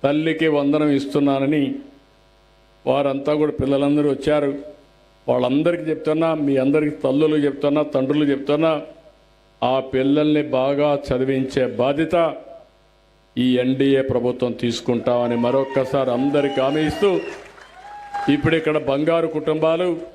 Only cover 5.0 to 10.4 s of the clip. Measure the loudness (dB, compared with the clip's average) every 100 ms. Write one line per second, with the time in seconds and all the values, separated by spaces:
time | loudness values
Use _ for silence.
5 | _ _ -2 0 2 2 0 0 -4 -4
6 | -2 0 0 0 0 0 2 2 0 -2
7 | -2 2 2 2 0 0 0 0 0 -2
8 | 0 0 2 0 0 0 2 0 -6 -18
9 | -20 _ _ _ _ _ 0 0 0 0
10 | 2 2 2 2